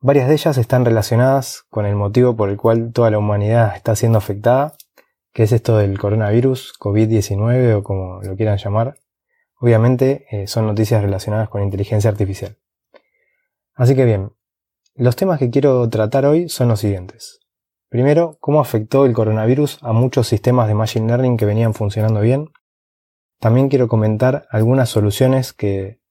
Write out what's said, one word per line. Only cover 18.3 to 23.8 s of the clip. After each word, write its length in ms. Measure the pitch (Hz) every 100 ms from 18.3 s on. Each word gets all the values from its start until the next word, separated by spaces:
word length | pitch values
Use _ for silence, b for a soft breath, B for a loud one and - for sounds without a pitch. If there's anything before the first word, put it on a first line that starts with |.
| 156
cómo 200 | - 147
afectó 460 | 147 113 110 135 139
el 80 |
coronavirus 640 | 117 110 110 110 131 147 -
a 120 | 120
muchos 360 | 113 127 - 117
sistemas 400 | 107 - 123 110
de 60 |
machine 320 | 107 110 120 110
learning 320 | 120 131 117
que 80 | 107
venían 260 | 107 113
funcionando 480 | 107 104 107 110 107
bien. 300 | 110 131 156 _ _ _ _ _ _ _ _ _
También 300 | 113 120 135
quiero 180 | 135